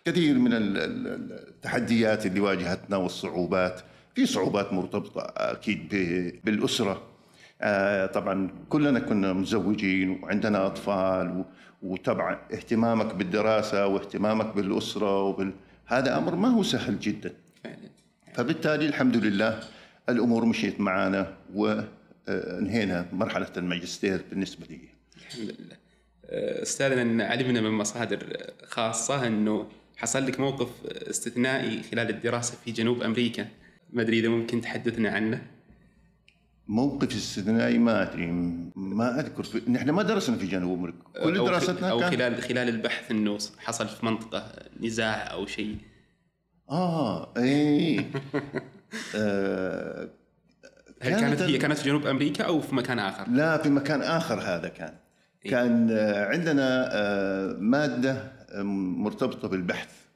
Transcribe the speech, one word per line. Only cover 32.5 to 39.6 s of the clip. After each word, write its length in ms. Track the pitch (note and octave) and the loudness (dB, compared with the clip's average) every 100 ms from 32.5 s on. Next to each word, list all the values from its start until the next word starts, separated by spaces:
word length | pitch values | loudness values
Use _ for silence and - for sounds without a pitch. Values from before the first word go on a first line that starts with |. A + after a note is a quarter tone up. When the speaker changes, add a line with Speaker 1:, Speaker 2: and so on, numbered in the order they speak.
| - - | -6 -8
Speaker 2:
في 60 | |
جنوب 300 | A2+ A2+ A#2+ | 0 2 2
أمريكا، 460 | A2+ A2+ A#2+ A#2 G#2+ - - - _ | 0 2 0 0 -8 -10 -20 -20 _
ما 80 | A#2+ | -2
أدري 180 | A2+ A2+ | 2 4
إذا 100 | A2+ | 4
ممكن 320 | A#2 A#2 A#2+ | 2 0 -2
تحدثنا 480 | A2+ A#2 A#2+ A#2 G#2+ | -2 -4 -2 0 0
عنه. 320 | F#2+ A2 B2 - - - - - _ _ _ _ _ _ _ - | 0 0 -2 -6 -20 -20 -20 -20 _ _ _ _ _ _ _ -2
Speaker 1:
موقف 480 | G#2+ C#3 C#3 C3+ G#2+ | 2 2 2 -2 -2
استثنائي 600 | F2+ - F#2+ A2+ A#2+ A#2+ | -4 -4 0 2 4 4
ما 340 | A#2 G#2+ F2+ | 4 4 0
أدري، 140 | - E2+ F2 F2 E2+ E2+ - | -2 -2 -2 -2 -4 -8 -8
ما 440 | F#2+ G2+ A#2+ B2 | -4 0 0 0
أذكر 240 | A#2+ - | -4 -6
في، 280 | - A2+ | -6 -4